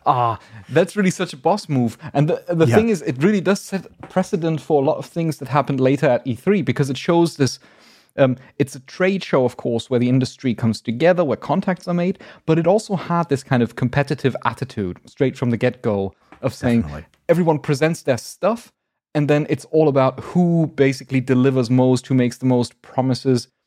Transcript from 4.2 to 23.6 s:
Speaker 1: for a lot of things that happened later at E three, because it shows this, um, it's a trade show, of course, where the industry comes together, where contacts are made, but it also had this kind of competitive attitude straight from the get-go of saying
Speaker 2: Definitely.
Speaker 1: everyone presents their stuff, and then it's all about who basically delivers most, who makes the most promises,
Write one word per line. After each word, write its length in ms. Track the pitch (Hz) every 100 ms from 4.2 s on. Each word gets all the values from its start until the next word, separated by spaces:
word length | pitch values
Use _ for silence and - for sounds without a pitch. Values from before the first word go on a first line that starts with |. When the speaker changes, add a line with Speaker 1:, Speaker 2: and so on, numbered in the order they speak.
| 190 180 165 160
Speaker 1:
for 200 | - 151
a 40 | 139
lot 120 | -
of 80 | 139
things 320 | 175 165 -
that 80 | 123
happened 300 | 143 135 139
later 240 | 131 139 151
at 140 | 120 135
E 80 | 113
three, 260 | - 208
because 280 | 127 120 135
it 80 | 139
shows 380 | - 170 170 -
this, 220 | 131 - _ _ _ _ _ -
um, 200 | 135 127 - -
it's 160 | 139 135
a 40 |
trade 400 | - - 185 190
show, 200 | - 151
of 140 | 127 -
course, 320 | 127 117 -
where 100 | 123
the 80 | 123
industry 460 | 131 127 - 131
comes 260 | 107 113 107
together, 420 | - 117 160 175 151
where 100 | -
contacts 520 | - 156 196 180 -
are 40 |
made, 260 | 175 175 - - - -
but 120 | 160
it 80 | 165
also 280 | 208 - 180
had 320 | - 170 165
this 160 | 135
kind 180 | - 127
of 120 | 113 -
competitive 580 | 123 143 139 147 131 117 120
attitude 520 | - 131 - 92 90 -
straight 320 | - 135 -
from 120 | 120
the 80 | 117
get-go 560 | 123 - 117 101 98 - _ -
of 120 | 127
saying 280 | - 127 117
Speaker 2:
Definitely. 220 | 78 71 - _ -
Speaker 1:
everyone 320 | 170 165 151
presents 440 | 147 139 156 165
their 140 | - 117
stuff, 540 | - - 185 233 - _ _ _ _
and 160 | 151 143
then 160 | 147 151
it's 160 | 147 -
all 180 | 160 156
about 300 | 139 131 -
who 460 | - 180 175 170 156 -
basically 440 | 139 131 - 131
delivers 500 | 127 127 131 131 117
most, 380 | 127 127 127 -
who 80 | 131
makes 220 | 123 -
the 80 | 131
most 360 | 123 117 _
promises, 680 | - - 131 123 135 123 - _